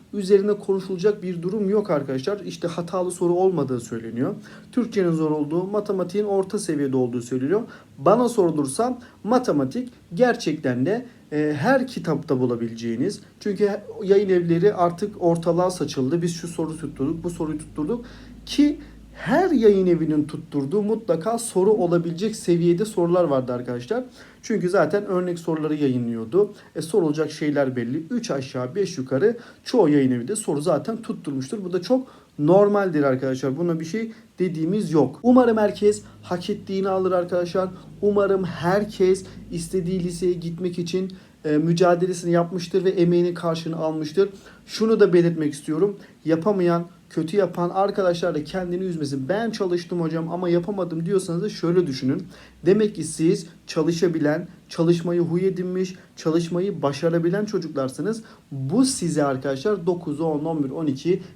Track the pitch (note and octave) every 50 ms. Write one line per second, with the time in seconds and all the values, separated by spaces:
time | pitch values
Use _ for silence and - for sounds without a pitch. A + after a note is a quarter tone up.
0 | - - - G#3 F#3+ F#3 G#3 G3 G3 G#3 G#3 G#3 - - G3 F#3+ - - F#3+ F3
1 | F3 G#3+ G3+ E3+ F3 F#3 F3+ E3+ E3 F3+ F#3+ A3+ G#3 F#3+ G3+ G#3+ G3+ - E3+ D3
2 | C3+ C3+ C3 C3 C3 F#3+ G3+ G3+ F3 F3 - - - E3+ - - E3+ E3+ - F#3
3 | F3+ F3+ F3+ - F#3 E3+ F3 F3 F#3+ F#3+ F#3 D#3 C#3 B2+ C3 A#2+ A#2 - B2 A2+
4 | - A2+ A2+ A#2 C3+ F3 G#3 - - - - - - - - B3+ A3+ - - G3+
5 | F#3 E3+ E3 D#3 D#3+ D3+ D3+ D3+ D3 C#3+ D#3+ F3 F#3 G3 G#3 G#3 G3+ G#3 G3 F#3
6 | F3+ F3 E3+ G#3 G#3 G#3 G3 G3 F#3+ F#3+ - G3+ G#3 - D#3 C#3+ C#3+ C3+ C3 C3
7 | B2+ A#2+ A#2 B2 A#2 - - B2+ C3 C#3+ F3+ G#3+ A#3 - - - - - - -
8 | C3+ E3+ G3+ A#3+ B3 A3+ - G#3+ F#3 E3+ D3+ D3+ C#3 C3 - - A3+ B3+ B3 -
9 | - - - - - G3 B3 B3+ B3+ - E3+ D3 C3+ C3 - A#3 B3+ - - -
10 | - - E3+ E3+ B3 B3 A3+ - - F3 D3 - - C3 B2 A#2+ C3 E3 G#3 A#3+
11 | B3+ - - - - - - D3+ D3+ D3+ D3+ C3+ C#3+ A#3 C4+ C4 B3+ - - -
12 | E3+ E3 D#3 C3+ - - C#3+ B2+ B2+ B2 B2 A2 A#2 A2+ A2+ A2+ A#2 A#2 A2+ A2+
13 | C#3 G3 G3+ - - - - - - G#3+ G3 F3+ G#3 G3+ G3+ G#3 - - - -
14 | G3+ F#3 G3 G3 G#3 F#3 F#3 F3+ F3 E3+ E3+ E3 F3 G#3 G#3 - F3 F3 E3+ -
15 | G#3 G3+ - - F3+ E3+ E3+ E3+ E3 F3 E3 E3+ F3+ F#3 F#3 - C#3+ C3+ - C#3
16 | C3 C3 D#3+ F3 E3 F3 E3+ - - F3 - - D#3+ D#3 D#3 D3+ D#3 C#3+ - -
17 | C3+ D3 E3+ E3 - F3+ E3+ - E3 D#3 D#3 D3+ - - - D#3+ D3+ E3 A#3 A#3+
18 | - - - - - - - - - - - - D4 D4 - - - - - -
19 | - - - - - E3 A#3+ D#4+ F#4 F#4 D#4+ B3 A3 G#3 G3+ F#3+ F#3 F3+ E3+ E3
20 | D#3+ D3+ D3+ D3+ D3 D3 - - - - - C#3+ C3+ C#3 F#3 G#3+ G3+ G#3 A3 A3
21 | - - E3 E3 - A3 A#3 A3+ - - - F#3+ F#3 G#3 A3 A#3+ G3+ E3+ E3+ F3
22 | E3+ E3+ E3 E3 G3+ A3 G#3+ - - - E3+ E3+ E3 F3 E3+ E3+ G#3+ G#3+ - -
23 | F3 E3+ F3 F#3 F3 D3+ C#3 C3 B2+ A#2+ B2 B2 B2 B2 B2 A#2+ B2 - A3 B3
24 | B3+ - - - - - - - - - A3+ F#3+ E3 F3+ F3+ G3 D#3+ D3+ G3+ G3+
25 | G3+ G3+ F#3+ F3+ F3+ F3+ F3 E3+ - - D#3+ D#3 D3+ D#3 D3+ D3+ D3 C3+ B2+ B2+
26 | A#2+ A#2 A#2 A2+ A2+ A2 C#3+ F#3 G#3 G3+ - - - - - E3 E3+ E3 - G#3+
27 | F3 D#3 D3 D#3 D#3 D3 - - D#3+ D3 C#3 C#3+ C#3 C3 B2 B2 A#2 A#2 C3 D#3+
28 | D#3+ - B3+ A#3 - - D3 C3+ C3 - - B2+ B2 B2+ D3+ G3+ G3 - - -
29 | B2+ - C3+ C3 F#3+ A3+ A#3 - - - - - - - - B3 F#3+ D3+ D3 C#3+
30 | C3+ B2+ B2+ A#2+ A#2 C3 G#3 G#3+ - - D#3+ C#3+ D3 F3+ D#3+ C#3 - - A3+ -
31 | - - G#3+ - - D#3+ C#3 C3 B2+ - - G#3+ F#3+ F3+ E3+ F3+ F3+ - B3+ C4
32 | B3+ - - - - _ _ - D3 D3+ F3+ G3 G#3 G3+ G3+ G3+ G3 F#3+ D#3+ D3
33 | C#3+ C#3 C3 B2+ C#3 C3 C3 C3 C#3+ C3+ C3 D3+ F3 F3 E3 D#3+ C#3+ - - A3
34 | A3+ A3+ - - - - _ - F3+ F#3 - D#3 D#3+ E3 G3 G#3+ G3 D#3+ D#3 D#3
35 | C3 - - - - A#3+ B3 B3+ B3 A#3 A3+ A3 G#3+ G3+ - - G#3 G#3 G#3 -
36 | - - - - - - F3+ F3 F3+ - G3+ - - - G3 F#3+ F#3+ G3 F#3+ F#3+
37 | F#3 F#3 F#3 F3+ F3 F3 F#3 F3 F3 F3 E3+ F#3+ F#3 F#3+ - - - - - -
38 | - G#3 G3+ G3+ G3 G3 G3 F#3+ F#3 E3+ - - E3+ F3 F#3+ G#3 G#3 G#3 - -
39 | F#3+ F#3 F#3+ F#3+ - - - - - - F3+ E3+ - - - F#3+ E3+ E3+ F#3+ F#3
40 | E3+ F3+ E3+ - F#3 F3+ F3+ E3 D#3+ E3+ E3+ E3 F#3 F3+ F3 - E3+ E3+ - F#3
41 | F#3 F#3+ - - - - - _ - D#3 D3+ D3+ D#3+ E3 E3+ E3+ F#3 F3 F3 E3+
42 | F3+ F#3 F3+ E3+ F3 E3+ E3+ E3+ E3+ E3+ F#3+ F#3 F3 - - F#3+ F3 F#3+ F#3 F#3
43 | E3+ F3 F3 F3 F3 F3 E3+ E3+ - E3+ E3 E3 - E3 D#3+ D#3+ D#3+ D#3+ D#3+ D#3
44 | D#3 D3 - F#3+ G3 G3 - - - - - - - - - - G#3+ A3 A3+ G3
45 | G#3 F#3 E3+ F3 E3+ E3+ E3 D#3+ D#3 C#3+ - - - - D3+ D#3 F#3 G#3 G3 -
46 | - - - _ - D#3 D#3+ E3 E3 G#3+ G3+ F#3+ F3 F3 E3+ E3+ F3 F3 - -
47 | - - - E3+ D#3 D#3+ - G3+ F#3+ E3+ E3+ F#3 F3 F3 F3+ F#3 G3 G3+ G3 -
48 | F#3+ F3+ F3 E3+ F#3+ F3 D#3 D3+ D3+ - - F#3+ F3+ F3 F3 F3+ F#3+ F#3 E3+ D#3+
49 | D3 C3 C#3 C3+ C3 C3 F3+ G#3+ A#3 A3+ G#3+ - G3+ F3+ F3+ F3 F3 - F3+ F3
50 | E3 D#3 D#3 E3 D#3+ E3 E3+ F3 F#3 F3 E3+ F3 E3+ A3 G#3 G3 F3+ E3+ E3 E3
51 | E3 F3 G3+ F#3 F#3 - E3 E3+ G3+ G#3+ G#3 - - E3 F3 F#3 E3+ C#3 C3 -
52 | C3+ B2+ C#3+ F3+ - - - - - - - - - D#3+ G3 G#3+ A3 G#3 - D#3+
53 | D3+ - - - D#3+ E3 G3 G3+ - - - - _ - - E3+ D3+ D3+ E3+ E3
54 | G3+ F3 D#3+ - D3 D3 D3+ E3+ F3+ - - - - - - - E3 E3 F3 E3+
55 | - F3+ F3 F3 E3+ - E3 F3+ F#3+ F#3+ E3+ E3 F3+ F3+ F3+ F#3 F#3 F#3 - -
56 | - - _ - - E3 D#3 E3+ E3+ E3 F3+ F3 F#3 G3+ G3 D3 C#3 C#3 D3 D3
57 | E3+ E3 E3 E3+ E3 F3 F3+ G3+ G#3+ G#3 - F#3 D#3+ D#3 D3 C3+ C3+ C3 C3 -
58 | D3+ G3+ A3+ A3+ - - - - _ _ D3 C3+ C3 C3+ E3 A#3+ C4+ C4 - -
59 | F3+ E3 D#3 D#3 D3 C#3 C3+ B2+ C3 C#3+ C3+ C3 - G#3 G#3 F#3+ E3+ F3+ F3 E3+
60 | E3+ D#3 C#3+ C#3 E3 D#3+ D#3 D3 D3+ D#3+ E3 D#3 C#3 C3 C3+ E3 E3 D3+ C3 -
61 | - E3 F#3 F#3+ - - -